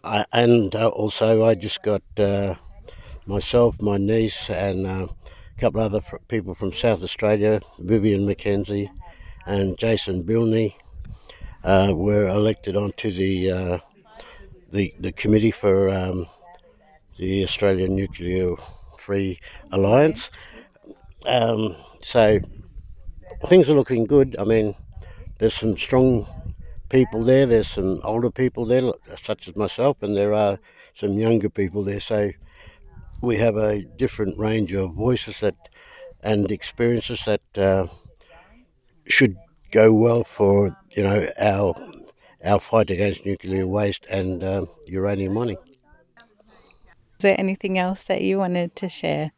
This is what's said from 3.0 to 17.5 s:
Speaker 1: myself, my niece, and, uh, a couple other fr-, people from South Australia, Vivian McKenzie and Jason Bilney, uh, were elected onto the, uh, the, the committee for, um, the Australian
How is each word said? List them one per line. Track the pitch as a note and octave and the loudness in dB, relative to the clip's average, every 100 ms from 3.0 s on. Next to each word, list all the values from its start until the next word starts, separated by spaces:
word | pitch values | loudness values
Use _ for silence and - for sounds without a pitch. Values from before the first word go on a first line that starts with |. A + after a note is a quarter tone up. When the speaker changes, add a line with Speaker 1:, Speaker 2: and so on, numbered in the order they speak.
| - - - | -20 -18 -6
Speaker 1:
myself, | G2 - A#2+ A#2+ - | -6 0 2 2 2
my | G#2 G2+ | -2 0
niece, | G2 A2+ A2 - - | 0 0 0 -4 -8
and, | F2+ G2 F#2 F#2+ | -4 -2 -2 -4
uh, | F#2+ F2 - - - - - | -6 -8 -12 -20 -20 -20 -4
a | |
couple | A#2 F#2 | -2 0
other | A2 G#2 | -2 -2
fr-, | - - _ | -6 -18 _
people | G#2+ F#2 | -6 -6
from | F2 G2 | -6 -6
South | - A#2+ F#2+ | -2 0 0
Australia, | F2+ - G#2+ G#2+ G#2+ G#2+ - - | -4 -2 0 2 2 0 -4 -14
Vivian | F2+ A2 G#2+ G2 | 0 2 2 0
McKenzie | G2 G2 G#2 G2+ G2+ G2+ G2 - - - - - | 0 -2 -2 -2 -2 -6 -6 -12 -20 -20 -20 -16
and | - G2+ F#2+ F2 | -4 -2 -2 -2
Jason | A2+ G#2+ - F#2 | 0 0 -2 -4
Bilney, | E2+ A2+ A#2 A2 G#2+ - - - - - - - - - | -2 0 2 0 -2 -6 -20 -18 -16 -18 -20 -20 -20 -8
uh, | - F#2+ G2 | 4 4 4
were | E2 G2+ G#2 G2 | 2 2 2 2
elected | G2+ G#2+ G#2+ G2+ G2 | 2 0 0 -4 -2
onto | G2+ - A2 | -4 -4 -6
the, | F2+ F#2+ F#2+ F#2 | -2 0 0 0
uh, | F2+ F2+ F2+ - _ _ - - - - - _ | -2 -4 -6 -8 _ _ -20 -20 -20 -20 -20 _
the, | G2+ F#2+ - | -2 -2 -4
the | F#2 | -10
committee | - G#2 G#2+ A2+ | -4 2 4 4
for, | - G#2 F#2+ G2 | 2 2 4 2
um, | F#2+ F#2 F#2 E2+ - - - _ _ _ _ _ - | 0 -2 -6 -8 -16 -20 -20 _ _ _ _ _ -8
the | F#2+ G2 | -4 -2
Australian | F#2+ | -2